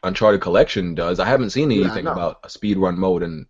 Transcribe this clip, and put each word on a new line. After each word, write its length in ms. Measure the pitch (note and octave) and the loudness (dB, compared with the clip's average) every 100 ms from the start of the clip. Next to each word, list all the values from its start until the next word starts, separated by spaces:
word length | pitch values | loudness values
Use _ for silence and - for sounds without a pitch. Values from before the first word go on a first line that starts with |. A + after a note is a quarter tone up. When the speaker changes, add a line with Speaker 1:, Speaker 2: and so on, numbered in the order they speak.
Speaker 1:
Uncharted 380 | F#2+ F#2+ A2 G2+ | -4 2 4 4
Collection 520 | F2+ F2+ - - F2+ | 2 2 2 2 -4
does. 260 | E2 E2+ F2+ | -2 -2 0
I 60 | F#2+ | 2
haven't 240 | C3+ A2+ | 2 0
seen 220 | A#2+ D3+ | 0 0
Speaker 2:
Yeah, 100 | G#2+ | 2
I 40 | F#2 | 0
Speaker 1:
anything 200 | F#2+ D#3+ | -2 -6
Speaker 2:
know. 60 | |
Speaker 1:
about 280 | B2 E2+ - | -4 -6 -6
a 60 | - | -18
speed 280 | - G#2+ F#2+ | -8 -2 0
run 220 | F#2 F2 | 0 0
mode 240 | F#2+ F2+ | 0 0
in 240 | E2+ D#2+ - | -2 -8 -14